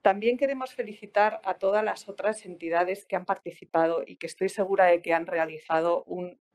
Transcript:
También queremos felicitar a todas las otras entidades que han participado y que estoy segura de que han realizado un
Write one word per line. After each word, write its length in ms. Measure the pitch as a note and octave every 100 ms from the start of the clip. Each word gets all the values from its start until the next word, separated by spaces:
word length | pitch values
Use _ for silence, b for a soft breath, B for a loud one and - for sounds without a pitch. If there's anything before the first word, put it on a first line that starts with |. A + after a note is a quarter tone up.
También 380 | G#3 G3 A3 B3
queremos 340 | C#4 C4+ C4
felicitar 680 | - A3 G#3+ G#3 G3+ G#3+ G#3+
a 100 | -
todas 300 | F#3 F#3+ G#3
las 240 | G#3+ F#3+ -
otras 380 | G3+ G3+ G#3+ F#3
entidades 580 | F3+ E3 E3+ F3+ G3
que 120 | - F#3
han 80 | F#3
participado 800 | F#3+ - - - E3 E3 E3 -
y 80 | C#3
que 120 | D#3+
estoy 200 | - F#3+
segura 380 | G3 F#3+ G3 F#3
de 160 | F3
que 100 | E3+
han 140 | E3 E3
realizado 800 | E3+ D#3+ D#3 - D#3+ E3+ E3+
un 340 | - F3+ F3+ - _